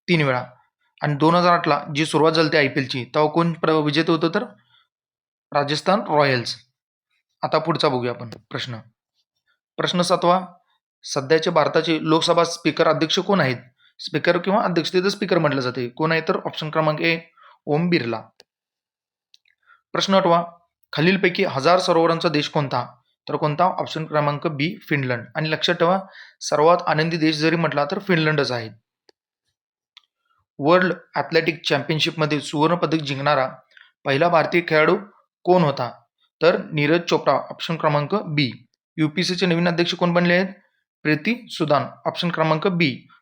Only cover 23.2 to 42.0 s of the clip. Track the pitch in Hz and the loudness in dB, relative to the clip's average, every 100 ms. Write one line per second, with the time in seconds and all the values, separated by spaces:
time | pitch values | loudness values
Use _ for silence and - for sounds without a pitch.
23.2 | - 147 156 151 180 - 143 160 156 151 | -8 -4 -2 0 0 0 -6 -6 -4 -2
24.2 | 147 147 170 143 156 - - 147 131 123 | 0 -2 -4 -2 -4 -4 -4 -2 -2 -4
25.2 | 113 147 156 151 - 175 170 190 190 - | -6 -6 -4 -2 -2 0 2 0 -4 -18
26.2 | - - - 147 156 175 170 151 165 165 | -20 -14 -4 2 4 4 2 -2 0 0
27.2 | 156 151 156 170 160 147 143 202 196 170 | 0 2 0 0 0 -2 -2 -4 0 0
28.2 | 156 151 131 123 110 - _ _ _ _ | 2 0 0 -2 -8 -16 _ _ _ _
29.2 | _ _ _ _ _ _ _ - _ _ | _ _ _ _ _ _ _ -20 _ _
30.2 | _ _ _ - 139 180 185 - - - | _ _ _ -4 2 4 2 -4 -8 -8
31.2 | 139 165 165 156 - 147 127 156 160 160 | -2 0 0 -4 -2 -2 -2 -2 -2 -2
32.2 | 151 151 143 151 156 175 170 160 139 135 | -2 -2 -4 0 0 0 0 -2 -4 -4
33.2 | 143 143 131 - _ - _ _ 151 139 | 0 0 -2 -6 _ -20 _ _ -2 2
34.2 | 170 165 143 175 170 156 156 202 - _ | 2 2 2 0 2 2 4 2 -2 _
35.2 | _ _ - 180 156 135 120 - _ _ | _ _ 2 4 4 0 -6 -10 _ _
36.2 | _ - 160 202 185 156 147 170 175 156 | _ 2 2 2 -2 -2 2 2 2 -2
37.2 | - 131 - - - 160 160 147 143 202 | 2 0 -2 -10 -8 -2 0 0 0 -4
38.2 | 185 147 131 104 _ _ _ - 156 151 | -4 -2 -2 -4 _ _ _ -4 -2 -2
39.2 | 175 180 185 170 175 170 170 180 175 175 | -4 0 0 2 0 0 -2 0 0 2
40.2 | 175 175 190 - _ _ _ _ 151 151 | 4 2 0 -6 _ _ _ _ -2 0
41.2 | 214 240 - - 156 143 127 - | 0 -6 -6 -6 0 0 0 -8